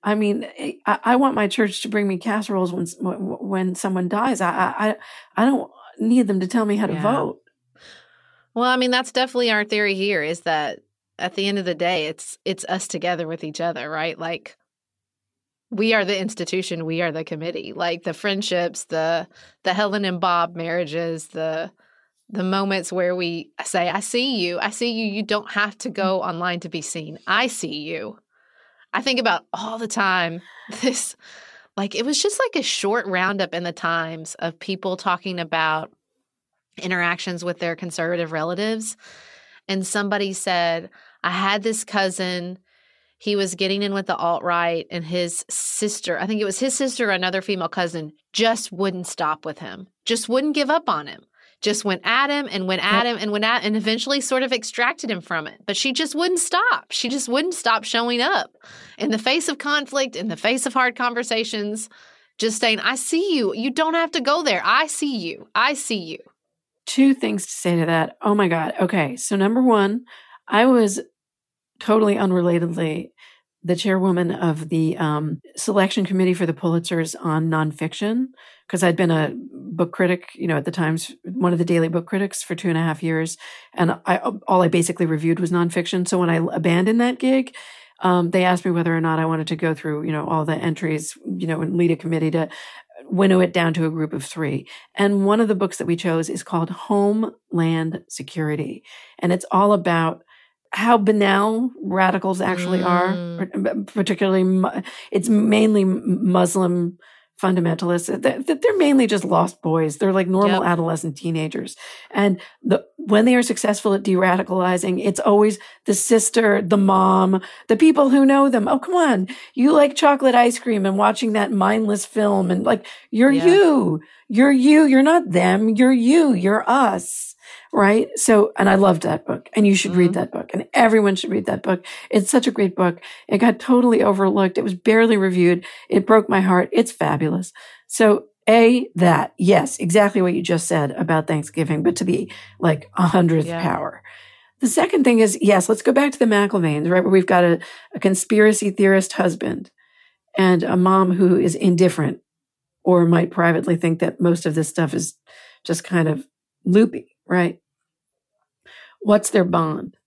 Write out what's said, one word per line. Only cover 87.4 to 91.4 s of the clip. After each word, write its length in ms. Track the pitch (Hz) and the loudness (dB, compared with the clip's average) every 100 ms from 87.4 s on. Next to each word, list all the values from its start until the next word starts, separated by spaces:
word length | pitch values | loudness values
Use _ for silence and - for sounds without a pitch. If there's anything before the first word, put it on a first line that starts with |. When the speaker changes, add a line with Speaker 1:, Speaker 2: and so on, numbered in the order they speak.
| 254 - - - - _ | 0 -10 -20 -20 -20 _
Speaker 1:
um, 300 | 185 180 170 | 0 2 2
they 140 | 185 | 2
asked 220 | 180 180 185 | 2 0 0
me 40 | |
whether 220 | 170 170 | 0 0
or 60 | 165 | 0
not 180 | 160 160 | 0 0
I 60 | |
wanted 220 | 160 160 156 | 0 -2 -4
to 80 | 160 | -4
go 160 | 165 | -2
through, 300 | 156 160 151 | -2 -4 -6
you 100 | 156 | -4
know, 140 | 156 - | -4 -2
all 180 | 160 | -2
the 100 | 156 156 | -2 -2
entries, 600 | 170 156 165 156 156 - 294 | -4 -4 -4 -4 -6 -12 -10
you 80 | 180 | -6